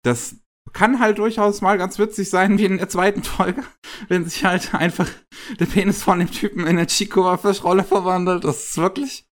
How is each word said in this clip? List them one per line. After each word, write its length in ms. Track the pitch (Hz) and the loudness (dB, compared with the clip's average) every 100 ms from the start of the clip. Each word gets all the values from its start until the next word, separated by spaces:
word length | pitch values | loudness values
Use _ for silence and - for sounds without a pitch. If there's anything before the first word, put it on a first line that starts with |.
das 320 | 120 120 - - _ _ - | 0 -2 -6 -16 _ _ -18
kann 280 | - 214 254 | 0 2 4
halt 180 | 220 208 | 2 2
durchaus 420 | 214 220 208 202 | 0 2 0 2
mal 160 | 190 202 | 0 0
ganz 220 | 185 190 | -2 -2
witzig 320 | 214 208 190 | -2 -2 -2
sein, 260 | 185 190 202 | 2 4 4
wie 80 | |
in 140 | 202 190 | 2 0
der 100 | 180 | -2
zweiten 360 | 180 190 202 | 0 0 0
Folge, 380 | - - 185 190 - _ - | -6 -2 -2 -2 -10 _ -20
<laughs> 220 | - - | -16 -2
wenn 160 | 180 | -2
sich 200 | 170 - | -2 -2
halt 300 | 190 180 - | 0 0 -2
einfach 340 | - 170 - 165 - _ - - 247 | 0 0 0 -4 -4 _ -20 -14 -4
der 80 | 175 | 0
Penis 380 | 208 190 208 | 2 2 0
von 160 | - 175 | 0 2
dem 100 | 170 | 0
Typen 300 | - 415 - | -2 -4 -2
in 80 | 165 | 2
eine 180 | 170 165 | 2 2
Chikuwa-Fischrolle 960 | - 196 190 180 180 202 196 170 190 | -2 0 2 2 2 0 0 2 0
verwandelt. 640 | 185 202 185 185 180 175 | 2 0 2 0 0 0
Das 260 | 160 135 - | -2 -4 -6
ist 80 | - | -2
wirklich 480 | 175 226 277 - _ | -2 -2 -8 -10 _